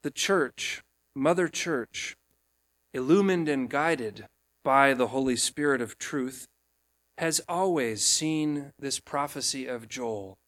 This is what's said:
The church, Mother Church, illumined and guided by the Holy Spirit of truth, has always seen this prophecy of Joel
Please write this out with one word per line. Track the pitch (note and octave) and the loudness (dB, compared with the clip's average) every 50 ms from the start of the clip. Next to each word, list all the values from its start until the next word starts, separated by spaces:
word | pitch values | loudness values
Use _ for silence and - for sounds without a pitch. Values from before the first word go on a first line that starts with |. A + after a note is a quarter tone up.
| _ | _
The | D3 | -8
church, | - - - - G3 F#3 C#3+ B2 - - - - - - - _ _ _ _ _ _ | -6 -4 0 2 2 2 2 0 -4 -8 -8 -8 -8 -10 -12 _ _ _ _ _ _
Mother | C3+ C3+ D3+ F3 F3 F3+ | 0 2 2 4 4 2
Church, | D#3+ - - - F3 D#3+ B2+ A2+ - _ - - - - _ _ _ _ _ _ _ _ _ _ _ _ _ _ _ - | 0 -2 -4 -4 -2 -2 -4 -4 -6 _ -12 -10 -10 -12 _ _ _ _ _ _ _ _ _ _ _ _ _ _ _ -8
illumined | C3+ B2+ C3 E3 G3+ G3+ G3 F#3 F3 E3 D3+ | -6 4 6 6 6 6 4 2 2 2 0
and | C#3+ C3+ B2+ | 0 -2 -2
guided | A#2+ C#3 C#3 D3+ E3 E3 C#3 A#2 G#2+ G2 G#2 G#2 - _ _ _ _ _ _ _ | -2 -2 0 0 0 0 0 -2 -8 -8 -12 -18 -20 _ _ _ _ _ _ _
by | C#3 C3 C#3 C#3 C#3 C3+ | 4 6 8 8 6 6
the | B2 B2+ | 4 2
Holy | A2 A#2 C3+ C3+ C3 B2+ | 0 2 0 0 0 0
Spirit | A2+ - - - - D3 D3 C#3 B2+ | 0 0 -2 -2 0 2 2 2 2
of | A#2+ A2 - | 0 -6 -8
truth, | _ - - - C#3+ B2+ B2+ C3+ - - _ _ _ _ _ _ _ _ _ _ _ _ _ _ | _ -12 -6 -4 -4 -4 -4 -8 -12 -18 _ _ _ _ _ _ _ _ _ _ _ _ _ _
has | - E3 E3 D3+ - - - | -4 -2 -2 -2 -2 -4 -2
always | F3 F3 F#3+ F#3+ F3 D3+ B2+ A#2 A2 G#2 - | -2 0 2 2 2 2 0 0 -2 0 0
seen | - - - D#3 D#3 D#3+ D#3 D3+ D3+ D3 D3 C#3 C#3 - | 0 2 2 0 0 0 0 0 0 -2 -4 -6 -10 -14
this | _ C#3 C#3 C3+ - | _ -8 -6 -6 -6
prophecy | _ - - C#3+ C#3+ C#3+ - C#3+ B2 - - C3+ B2+ | _ -6 -4 -4 -4 -4 -6 -6 -4 -4 -4 -4 -6
of | B2 B2+ A#2 A2+ G#2+ | -8 -8 -8 -10 -12
Joel | - B2+ B2 A#2 A2 G#2 G2 F#2+ G2 _ _ | -10 -8 -6 -6 -6 -6 -8 -12 -16 _ _